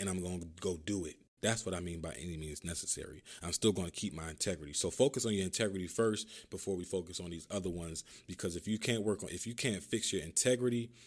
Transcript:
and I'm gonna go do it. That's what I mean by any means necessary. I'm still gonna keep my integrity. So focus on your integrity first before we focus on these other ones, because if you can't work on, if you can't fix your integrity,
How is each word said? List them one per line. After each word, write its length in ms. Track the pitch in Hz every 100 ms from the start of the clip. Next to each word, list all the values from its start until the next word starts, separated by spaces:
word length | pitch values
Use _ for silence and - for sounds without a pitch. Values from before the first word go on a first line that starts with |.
and 80 | 98
I'm 140 | 92
gonna 240 | 90 90 85 82
go 200 | 95 85 80
do 180 | 101
it. 120 | 78 - _ -
That's 240 | 104 113 92
what 80 |
I 60 | 90
mean 200 | 87 82
by 140 | 80
any 240 | - 87 80
means 260 | 78 76
necessary. 580 | 82 85 - - - - - -
I'm 100 | 85
still 200 | - 110
gonna 180 | 95 87
keep 240 | - 104
my 160 | 80 80
integrity. 420 | 78 101 82 73
So 180 | 73 90
focus 360 | - 135 131 113
on 80 |
your 100 | 101
integrity 420 | 92 - 107 95 90
first 400 | - 113 104 - - -
before 280 | 98 - 92
we 80 |
focus 360 | 87 95 85 90
on 80 | 87
these 180 | 82 -
other 180 | 98 90
ones, 360 | 87 85 80 - - -
because 300 | 90 92 85
if 100 | 104
you 120 | 107
can't 240 | - 117
work 200 | 104 98
on, 60 | 92
if 160 | 90 117
you 80 |
can't 280 | 117 131 95
fix 320 | - 113 -
your 80 | 95
integrity, 680 | 82 - 127 123 123 120 117 -